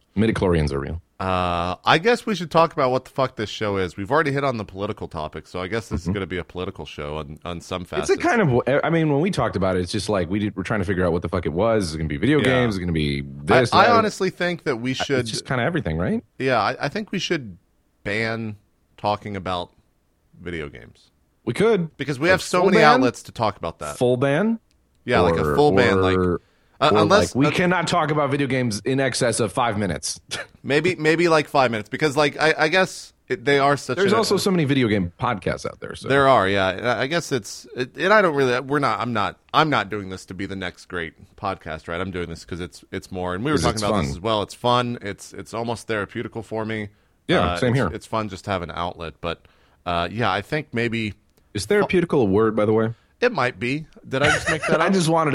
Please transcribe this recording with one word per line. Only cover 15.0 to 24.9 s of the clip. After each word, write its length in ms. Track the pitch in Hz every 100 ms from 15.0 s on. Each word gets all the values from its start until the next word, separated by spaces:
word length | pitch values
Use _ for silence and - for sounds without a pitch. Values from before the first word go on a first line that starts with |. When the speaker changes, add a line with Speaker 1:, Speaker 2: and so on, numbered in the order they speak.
| - 131
Speaker 1:
it's 100 | 113
just 160 | 101 -
kinda 180 | 131
everything, 320 | 123 170 95 78
right? 260 | 101 220 - -
Speaker 2:
Yeah, 220 | 131 120
I, 160 | 104 131
I 40 | 139
think 200 | 202 208
we 80 | 196
should 380 | - 170 113 85 _ _ _ _
ban 520 | 104 104 113 113 110 104 _ _ _ _
talking 380 | 104 104 107 98
about 340 | 92 90 90 _ _ _ _ _ _ -
video 280 | 85 82 71
games. 420 | 64 58 - _ _ _ _
Speaker 1:
We 100 | -
could. 420 | 123 214 208 160 -
Speaker 2:
Because 220 | 139 131
we 100 | 165
Speaker 1:
Like, 40 |
Speaker 2:
have 100 | 185
so 180 | - 180
Speaker 1:
full 100 | 185
Speaker 2:
many 80 | 175
Speaker 1:
ban? 120 | 151
Speaker 2:
outlets 280 | 131 127 -
to 80 | -
talk 240 | - 110 -
about 220 | 82 -
that. 180 | 76 -
Speaker 1:
Full 180 | 123 123
ban? 420 | 139 143 214 226 _ _ _